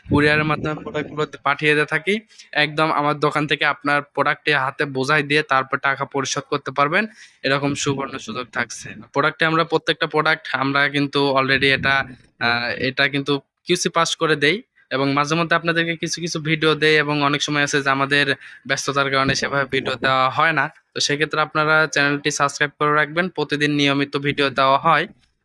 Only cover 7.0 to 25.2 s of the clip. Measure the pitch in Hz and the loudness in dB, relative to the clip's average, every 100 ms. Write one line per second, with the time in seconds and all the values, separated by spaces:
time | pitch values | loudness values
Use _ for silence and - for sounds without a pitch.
7 | 220 - - _ 135 139 143 143 147 135 | -2 -6 -20 _ -2 0 0 -2 -2 -4
8 | 135 135 - 123 120 127 117 - - 101 | -4 -10 -10 -10 -8 -6 -6 -8 -14 -16
9 | 107 139 147 156 160 160 165 160 - 156 | -8 -2 0 2 0 2 0 0 -2 -2
10 | 160 156 151 156 - 131 135 139 143 143 | -2 0 0 0 -2 -2 0 2 2 0
11 | 143 143 139 135 131 135 139 135 139 139 | 0 2 2 2 2 2 2 2 2 0
12 | 131 - _ - 117 120 120 - 131 127 | -2 -10 _ -4 -2 0 -2 -4 -4 0
13 | 139 143 139 143 - _ - 175 185 165 | 0 0 -2 -2 -4 _ -2 0 0 0
14 | 165 - 160 151 143 196 - _ - 131 | 0 0 0 2 2 0 -4 _ -8 -2
15 | 139 139 147 160 165 170 165 165 165 165 | 0 0 0 0 2 0 0 0 -2 -2
16 | 170 - 170 165 151 160 156 151 156 156 | -6 -6 -6 -6 -4 0 2 2 4 4
17 | 147 147 143 143 - 147 143 147 139 135 | 2 0 0 0 -2 0 0 0 0 0
18 | 139 143 139 135 - - 123 139 - 139 | 2 2 2 -2 -6 -14 -6 -4 -2 -2
19 | 139 135 135 135 135 139 135 135 131 131 | 0 2 0 0 -2 -2 -2 -2 -4 -2
20 | 135 131 131 123 160 156 143 - _ 139 | 0 2 2 2 2 2 -2 -4 _ -4
21 | - 143 156 156 147 156 151 156 156 151 | -2 0 -2 -2 -2 0 2 4 2 2
22 | 143 143 151 - 143 - 147 - 151 147 | 2 0 -2 0 0 0 -4 0 0 2
23 | 147 160 180 - 143 147 147 147 143 139 | 0 -2 -4 -2 -4 0 0 2 2 2
24 | 139 143 143 139 139 127 135 135 151 151 | 0 -2 -2 0 0 2 2 4 4 2
25 | 180 - | 0 -8